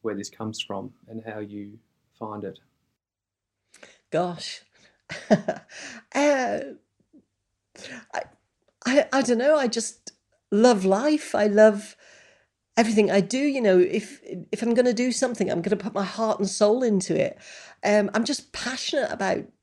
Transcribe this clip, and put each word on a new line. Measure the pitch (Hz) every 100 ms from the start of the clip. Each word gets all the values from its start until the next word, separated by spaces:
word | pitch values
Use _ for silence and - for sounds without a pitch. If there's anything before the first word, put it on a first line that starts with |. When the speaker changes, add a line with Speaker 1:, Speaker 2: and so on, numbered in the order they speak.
Speaker 1:
where | 113
this | 101 101
comes | _ 110 107
from | - 98 101 _ _
and | 110
how | 110 107
you | 104 104 101 107 _ _ _ _
find | 110 104
it. | 101 95 _ _ _ _ _ _ _ _ _ _ _ _ - _ _
Speaker 2:
Gosh. | 160 180 170 - - _ _ _ _ _
<laughs> | - - 208 - - _ - - - _
Uh, | 262 294 277 240 202 277 - _ _ _ 294 _ _ _ _ _ - - 254 -
I, | - - _ _ _ _ _
I, | - 269 -
I | 269
don't | 240 226
know. | 269 311
I | 254
just | 226 220 - - _ _ _ _
love | 202 240 220
life. | 190 196 285 302 - -
I | 208
love | 208 220 202 - - - - _ _ _ _ _ -
everything | 226 214 202
I | 196
do. | 185 254
You | 285 269
know, | 220 185
if, | 180 208 - - - 180 -
if | 202
I'm | 233
gonna | 233 247
do | 220 254
something, | 233 254 233 185
I'm | 170
gonna | 170 202
put | 196
my | 202
heart | 190 - 220 -
and | 196
soul | - 208 240
into | 247 196 -
it. | 156 - - - - - -
Um, | - 208 208
I'm | 220
just | 233 294 -
passionate | - - 254 - 302 -
about | - 190 190 - _